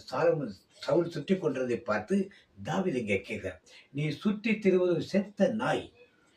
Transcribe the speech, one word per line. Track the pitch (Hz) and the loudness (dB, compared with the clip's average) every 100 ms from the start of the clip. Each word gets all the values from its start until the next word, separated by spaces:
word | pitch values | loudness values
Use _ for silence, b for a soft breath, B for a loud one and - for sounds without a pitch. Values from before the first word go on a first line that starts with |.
| - | -4
சாலமோன், | - 165 156 123 98 _ - | 0 2 2 -2 -10 _ -10
சவுல் | - 170 165 | 0 2 2
சுற்றி | 156 143 190 | -2 0 2
கொண்டிருந்ததை | 151 131 127 117 | 2 -2 -2 -2
பார்த்து | - 117 - 196 190 B B - | -2 -2 0 0 0 B B -12
தாவீது | 101 170 185 127 | -4 -2 0 -2
இங்கே | 107 98 | 0 -2
கேட்கிறார், | - 104 92 - B B B | -2 -6 -8 -10 B B B
"நீ | 139 151 | -4 -4
சுற்றி | - 208 202 233 214 | -2 -2 0 -2 2
திரிவது | 196 185 180 165 | 4 4 4 2
செத்த | 135 196 - - 180 | 0 -2 -2 0 0
நாய், | 117 269 - - - - b b | 2 0 -2 -4 -16 -20 b b